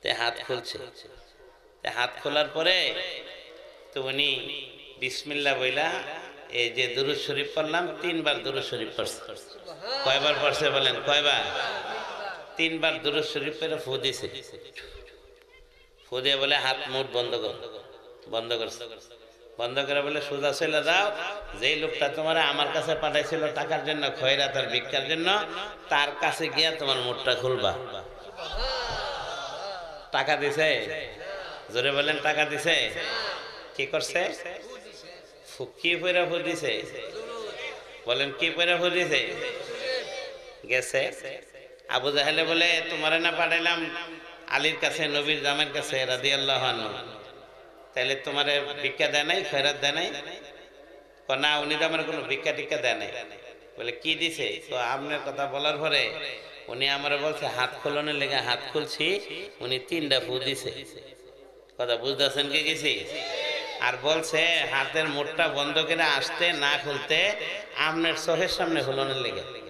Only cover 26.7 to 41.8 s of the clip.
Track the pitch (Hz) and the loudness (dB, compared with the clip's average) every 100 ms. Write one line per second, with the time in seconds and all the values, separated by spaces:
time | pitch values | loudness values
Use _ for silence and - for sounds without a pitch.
26.7 | 160 143 131 123 120 131 123 127 127 101 | 2 0 2 0 0 2 2 2 2 2
27.7 | 87 92 98 87 - - - - - 240 | 0 -4 -8 -10 -14 -14 -10 -6 -2 -2
28.7 | - - - 587 571 - - - - 196 | -2 -2 -4 -4 -6 -6 -8 -8 -8 -8
29.7 | 190 170 - - 139 135 147 143 139 156 | -10 -10 -14 -2 0 2 2 2 4 4
30.7 | 131 110 156 131 107 - - - - - | 4 0 -4 -6 -10 -10 -8 -8 -12 -4
31.7 | 113 131 139 143 147 151 147 151 147 156 | 0 2 4 2 2 2 2 2 2 2
32.7 | 156 113 160 165 226 214 190 - - - | 4 2 0 -4 -4 -4 -6 -10 -14 -16
33.7 | - 135 156 - 175 185 - 170 185 - | -4 -2 0 0 0 0 -4 -10 -10 -12
34.7 | - 214 - 185 175 - - - - 131 | -14 -16 -18 -18 -18 -20 -20 -20 -10 -10
35.7 | - 170 170 180 180 170 170 170 165 147 | 0 2 2 4 4 4 2 0 0 0
36.7 | 107 104 131 107 107 113 - - - - | -2 -4 -8 -10 -10 -8 -8 -8 -8 -10
37.7 | - - - - 127 139 135 170 160 175 | -10 -14 -12 -2 0 0 0 0 2 2
38.7 | 175 175 175 170 143 117 - - - - | 4 4 2 2 2 0 -4 -6 -6 -8
39.7 | - - 262 - - - - - - - | -6 -4 -4 -6 -8 -10 -12 -16 -16 -2
40.7 | 127 123 135 135 - 139 135 - 135 - | 0 2 0 0 -4 -10 -12 -14 -20 -20
41.7 | - | -20